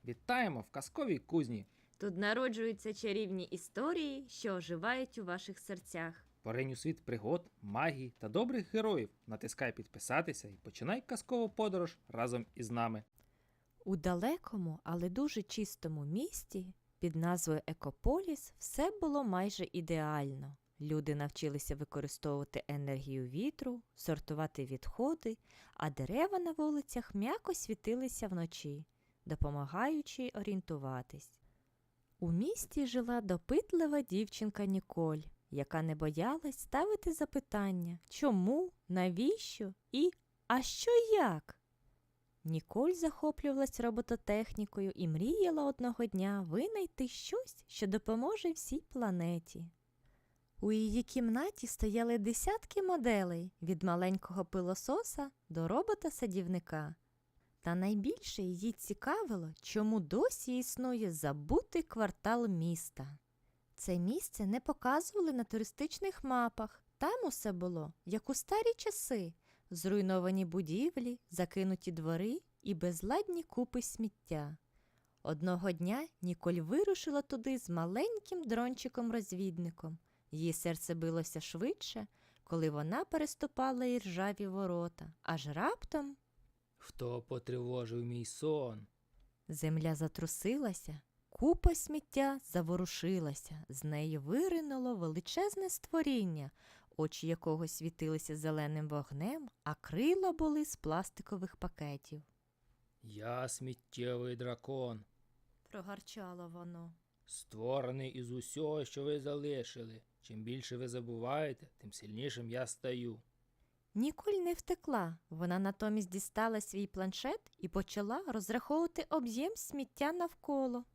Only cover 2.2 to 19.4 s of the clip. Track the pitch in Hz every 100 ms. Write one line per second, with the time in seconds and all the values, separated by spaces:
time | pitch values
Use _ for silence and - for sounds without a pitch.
2.2 | 208 233 262 220 226 208 220 208 220 196
3.2 | 202 185 180 175 - - 285 349 302 269
4.2 | 262 - 226 185 160 170 208 254 262 -
5.2 | 180 180 - 190 - 190 - 170 165 165
6.2 | - _ 117 117 135 127 156 160 - 120
7.2 | 120 170 - _ 104 107 160 139 127 -
8.2 | 107 127 240 262 175 220 220 175 107 _
9.2 | - 110 - - 127 - 107 104 - 135
10.2 | 170 - 104 95 - - 127 240 - 240
11.2 | - 247 226 - 214 185 170 - - 113
12.2 | 120 120 110 - 113 117 117 110 - _
13.2 | - _ _ _ _ _ - 190 180 175
14.2 | 220 349 - 214 170 156 - 170 175 190
15.2 | 294 226 202 - 202 - 165 156 143 185
16.2 | 330 - - 190 185 - _ _ 175 160
17.2 | 170 180 165 156 - 160 143 - - 320
18.2 | 381 294 - - - - 330 415 330 285
19.2 | 247 185